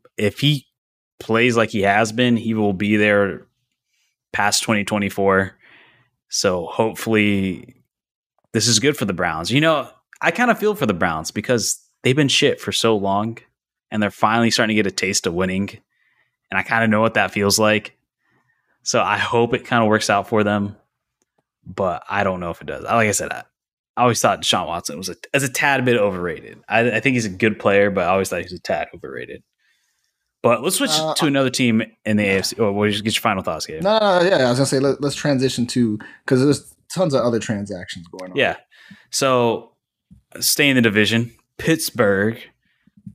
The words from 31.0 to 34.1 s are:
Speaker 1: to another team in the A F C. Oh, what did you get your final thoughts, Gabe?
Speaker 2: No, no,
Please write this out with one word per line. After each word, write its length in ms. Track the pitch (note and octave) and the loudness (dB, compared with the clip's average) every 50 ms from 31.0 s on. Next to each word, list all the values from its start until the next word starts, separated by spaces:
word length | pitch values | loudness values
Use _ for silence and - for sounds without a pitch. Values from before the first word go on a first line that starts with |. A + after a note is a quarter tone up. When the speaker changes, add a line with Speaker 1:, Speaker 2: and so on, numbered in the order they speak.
| D#3 D#3 D3 | -2 -2 -2
Speaker 1:
to 120 | - E3+ | 0 0
another 240 | C#3+ C#3 C#3 C3+ B2+ | 2 2 2 2 0
team 320 | B2 - B2+ A#2+ A2 A2 A2 - _ _ _ | 0 0 2 2 2 2 0 -2 _ _ _
in 140 | A2 G#2 | 0 0
the 60 | G#2 G#2 | 2 2
A 140 | G2 F#2+ F#2+ | 2 2 0
F 60 | F#2 | 0
C. 100 | - - - | -4 -2 -2
Oh, 140 | A2+ G2+ G2+ | -2 0 2
what 140 | G#2 G#2 | 0 0
did 100 | G#2 G2+ | 0 0
you 40 | G#2 | -2
get 140 | G2+ A2 G#2+ | -2 -4 -2
your 60 | - | 0
final 200 | - A2+ G2+ F#2+ F2+ | 0 0 -2 0 -2
thoughts, 220 | F2+ D#2+ D#2 - | -4 -6 -6 -8
Gabe? 160 | - D#2 D#3+ | -10 -8 -4
Speaker 2:
No, 160 | F3 G3+ A3 | -2 0 0
no, 220 | A3 G#3+ G3+ | 2 2 2